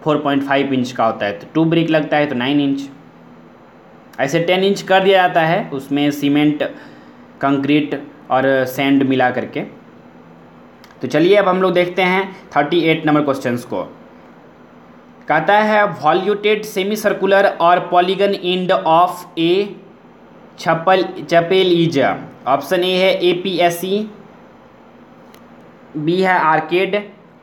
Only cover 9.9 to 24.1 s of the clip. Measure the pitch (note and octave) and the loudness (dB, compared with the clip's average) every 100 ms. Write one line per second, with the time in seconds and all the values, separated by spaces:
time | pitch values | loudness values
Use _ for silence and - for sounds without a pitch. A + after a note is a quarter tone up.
9.9 | - - - - - - - - - - | -20 -20 -20 -20 -20 -20 -20 -20 -20 -20
10.9 | - C3+ D3+ F3 G3+ F#3+ F#3 F#3 F3 F3 | -12 -4 0 4 4 4 2 2 2 0
11.9 | F3+ F3+ F#3+ F#3+ - - D3 D3 E3+ D#3+ | 0 0 0 -4 -10 -4 -2 0 0 2
12.9 | D#3+ D#3 D3 D3 B2+ B2+ A#2+ - F#2+ - | 0 2 2 0 -2 -4 -6 -6 -8 -8
13.9 | - - - - - - - - - - | -14 -20 -20 -20 -20 -20 -20 -20 -20 -20
14.9 | - - - - D#3 E3 G#3 G#3+ G#3+ G3+ | -20 -20 -20 -4 -2 2 2 4 2 0
15.9 | D#3+ D3+ F3 F#3+ G3+ G#3 G#3+ - G3 G3 | 0 0 0 0 -2 0 -2 -4 -6 -4
16.9 | G#3+ G#3 F#3+ F#3+ G3 G3 - E3+ F3+ F3 | -2 -2 -2 2 2 2 2 2 2 2
17.9 | F3+ F3+ F#3+ G3+ G3 F3+ F#3 F3+ F#3+ D#3+ | 0 2 0 -2 -2 -2 -2 0 -2 2
18.9 | E3 F3+ - - E3 E3 F#3+ G3+ - - | 2 2 -2 -12 -2 0 0 -2 -10 -20
19.9 | - - - - - - - - D#3+ F#3 | -20 -20 -20 -20 -20 -20 -6 -2 0 2
20.9 | F#3+ E3 - D3 E3+ E3+ F#3+ F#3 E3+ D#3+ | 2 0 -8 0 0 2 2 4 2 2
21.9 | C3+ A2+ F2+ - - A#2+ C3+ - F#3 F3+ | 2 0 -2 -10 -10 -2 -2 0 -2 0
22.9 | F#3 F#3+ - F3 F3 G3 E3+ F3 E3 F#3+ | 2 2 2 0 0 -4 0 0 0 -4
23.9 | G#3 G#3+ | -4 -4